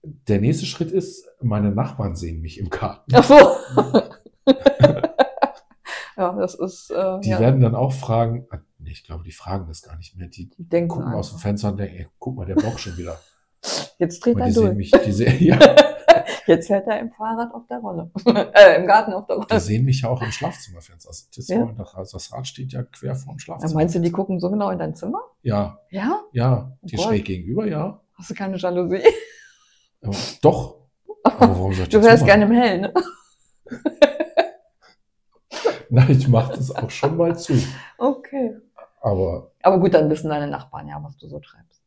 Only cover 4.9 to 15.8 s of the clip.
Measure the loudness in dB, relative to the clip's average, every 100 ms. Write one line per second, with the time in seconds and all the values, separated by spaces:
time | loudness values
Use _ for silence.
4.9 | 4 -4 -2 -2 0 -4 -4 _ _ -18
5.9 | -16 -16 -6 -4 -4 -6 -6 -12 -12 -10
6.9 | -4 -4 -4 -4 2 2 4 2 2 -4
7.9 | -4 -2 0 0 -4 -10 -18 _ _ -18
8.9 | -18 _ -16 -16 -18 -8 -8 -8 -16 -18
9.9 | -20 -20 -18 -18 -16 -20 _ -4 -2 -2
10.9 | -6 -6 -6 -8 -8 -6 -4 -4 -6 -8
11.9 | -10 -18 _ -12 -10 -6 -6 -6 -10 -12
12.9 | -12 -12 -14 _ _ _ _ -10 -10 -10
13.9 | _ -6 -2 -2 0 0 2 2 0 2
14.9 | 2 2 0 2 4 4 8 8 8